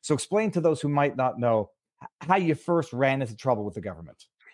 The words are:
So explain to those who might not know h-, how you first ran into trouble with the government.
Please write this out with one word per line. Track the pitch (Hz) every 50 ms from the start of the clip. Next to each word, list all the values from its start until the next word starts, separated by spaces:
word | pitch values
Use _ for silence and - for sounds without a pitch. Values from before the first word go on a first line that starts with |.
So | - - 156
explain | 131 - - 185 208 220 202
to | - 175
those | 156 165 156 -
who | - 147
might | 147 143 143 143 -
not | 131 127 127 - 117
know | 120 120 113 110 101 - _ _ _ _ _ _
h-, | - - - _
how | - 151 185 202
you | 180 160 147
first | - - - 175 170 151 -
ran | - 123 139 135 135 135
into | 131 113 107 -
trouble | - 131 123 107 104
with | 104 92
the | 110
government. | 90 101 87 80 82 73 - _ - _ _ _ _ -